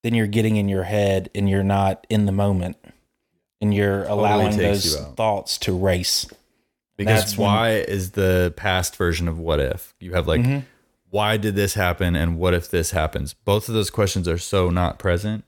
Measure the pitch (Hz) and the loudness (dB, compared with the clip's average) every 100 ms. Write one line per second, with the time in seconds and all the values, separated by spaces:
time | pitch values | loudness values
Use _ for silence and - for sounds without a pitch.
0 | 117 117 104 110 110 107 98 98 92 104 | 2 2 2 2 2 2 2 -2 0 0
1 | 98 98 185 - 196 196 196 196 196 95 | 2 0 -2 -2 0 2 2 2 2 -2
2 | - 110 101 98 101 95 90 - - _ | -2 0 0 0 0 0 -4 -10 -20 _
3 | _ _ _ _ _ _ 104 101 101 98 | _ _ _ _ _ _ 0 2 2 0
4 | 95 104 104 107 107 104 101 101 90 76 | -2 0 2 2 2 2 0 0 0 -4
5 | 71 69 110 101 - - - 92 95 90 | -8 -2 -2 -2 -4 -6 -2 0 0 0
6 | 90 - - - _ _ _ _ _ - | 0 -4 -6 -16 _ _ _ _ _ -4
7 | 101 110 101 101 101 107 117 110 - 98 | 2 2 2 0 2 2 2 0 0 -4
8 | 92 101 95 90 90 - 101 92 90 - | -4 0 2 2 0 -2 -2 0 -2 -2
9 | 87 82 87 82 82 76 67 - - _ | -2 0 -4 -4 -2 0 0 -4 -10 _
10 | 90 90 85 80 123 139 131 _ _ _ | -6 -4 0 2 2 0 -6 _ _ _
11 | _ 101 104 110 104 101 101 104 90 87 | _ -2 0 0 0 0 0 2 0 0
12 | 90 85 85 82 90 87 - 87 80 87 | 0 2 0 0 2 0 0 -2 0 -2
13 | 78 - 71 - - 101 - 110 95 - | -2 -4 -8 -6 -2 -2 0 -2 -2 0
14 | 98 98 87 85 - 98 90 87 87 - | 0 0 -2 -4 0 0 2 2 0 -2
15 | 95 87 107 107 | -2 0 -2 -6